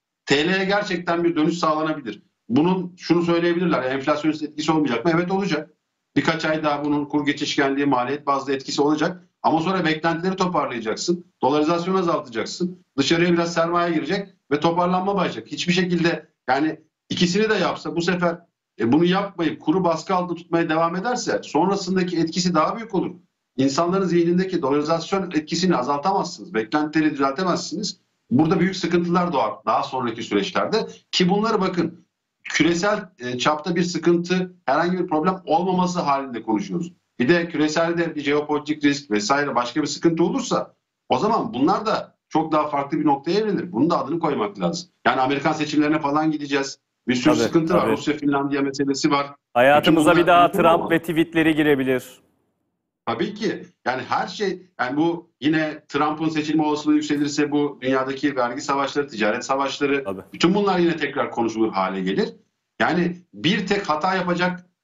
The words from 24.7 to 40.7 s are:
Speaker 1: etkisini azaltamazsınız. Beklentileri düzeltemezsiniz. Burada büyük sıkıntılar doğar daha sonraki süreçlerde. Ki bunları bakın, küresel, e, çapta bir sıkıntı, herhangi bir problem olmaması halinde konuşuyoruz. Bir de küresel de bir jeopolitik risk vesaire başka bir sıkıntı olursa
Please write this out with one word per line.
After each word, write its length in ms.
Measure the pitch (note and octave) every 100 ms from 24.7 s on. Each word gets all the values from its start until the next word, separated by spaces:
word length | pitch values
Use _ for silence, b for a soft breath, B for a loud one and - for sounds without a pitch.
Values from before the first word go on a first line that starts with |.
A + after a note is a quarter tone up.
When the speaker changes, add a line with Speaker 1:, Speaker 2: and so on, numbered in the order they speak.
| D3 D3 E3 - F#3+ F3+
Speaker 1:
etkisini 440 | D#3 - E3+ F3+ C3+
azaltamazsınız. 760 | B2 C#3+ F#3+ G3 - - F#2
Beklentileri 580 | G#2+ A2 D3+ D3+ D#3+ D#3
düzeltemezsiniz. 880 | C3+ C#3 C#3 F#3 D#3+ - E3 A3 - _ _ -
Burada 280 | B2 D#3+ E3+
büyük 160 | F#3+ -
sıkıntılar 580 | E3 F3 E3+ F3+ F3
doğar 200 | C3 G#2+ - A2
daha 180 | B2+
sonraki 400 | - C3 A#2+ A2+
süreçlerde. 640 | A2 G2+ F#2 G2+ G2 A3 - B B
Ki 180 | - F3+
bunları 320 | G3+ A3 G#3
bakın, 440 | F#3 F3 - - _ _ _ _
küresel, 640 | - - D#3+ E3+ G#3 G#3+ - -
e, 180 | B2 B2
çapta 380 | D3 D3+ F#3+ E3+
bir 80 |
sıkıntı, 680 | E3+ D#3 E3+ E3+ - F3+ F3+ - -
herhangi 340 | C#3+ F3 F#3
bir 80 | E3+
problem 340 | D#3 F3 F#3 -
olmaması 540 | D#3+ F#3 F3+ F3 F3
halinde 440 | C#3+ C#3 C3+ A2+
konuşuyoruz. 500 | A2 G#2 F#2 F2 E2 - _ -
Bir 100 | B2+
de 200 | F3 E3+
küresel 480 | D3 D3+ D#3+ E3 E3+
de 180 | E3 D3+
bir 60 |
jeopolitik 640 | C#3+ D3 D3 D3 D3 D3
risk 280 | C#3+ C#3 -
vesaire 440 | G#2 G#2 C#3 C#3+ A#2+
başka 260 | A#2+ D#3
bir 60 | C#3+
sıkıntı 360 | - E3+ E3
olursa 520 | F3+ C4+ - - -